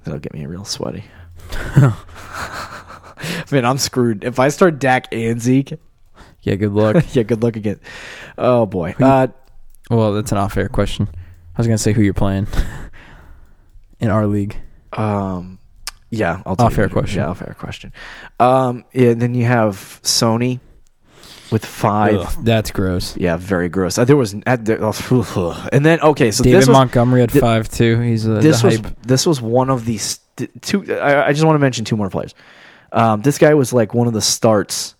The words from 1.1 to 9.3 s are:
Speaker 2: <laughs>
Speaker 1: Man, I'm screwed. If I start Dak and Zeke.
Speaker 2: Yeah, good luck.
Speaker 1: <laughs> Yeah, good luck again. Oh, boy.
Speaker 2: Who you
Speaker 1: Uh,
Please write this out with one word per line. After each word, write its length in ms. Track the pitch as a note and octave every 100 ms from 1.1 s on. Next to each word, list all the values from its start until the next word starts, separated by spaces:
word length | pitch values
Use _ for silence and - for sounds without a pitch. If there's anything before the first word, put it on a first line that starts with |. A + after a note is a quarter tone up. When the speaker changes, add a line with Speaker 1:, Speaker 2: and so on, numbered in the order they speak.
| - - - - - -
Speaker 2:
<laughs> 100 | - C3+ G#2 - - - - - - - - - - - - D#3 F3 -
Speaker 1:
Man, 140 | C#3+ A#2+
I'm 120 | C3+
screwed. 460 | - - A#2+ G#2
If 160 | - A#2+
I 100 | C3
start 300 | D3+ F#3+ D3
Dak 280 | C3 B2+ -
and 280 | A2+ A2+ A#2
Zeke. 380 | A#2+ C3 C#3 D#3 _ _ _ - - _
Speaker 2:
Yeah, 140 | - G2+
good 180 | G#2
luck. 300 | G2+ G#2+ E3 -
Speaker 1:
<laughs> 40 | C3+
Yeah, 80 |
good 180 | G#2 A2+
luck 120 | A#2+ A2+
again. 240 | G#2 F#2+ - - - - - -
Oh, 280 | - B2 A2
boy. 260 | F#2+ D#2+
Speaker 2:
Who 120 | - C3
you 40 |
Speaker 1:
Uh, 180 | C3 C3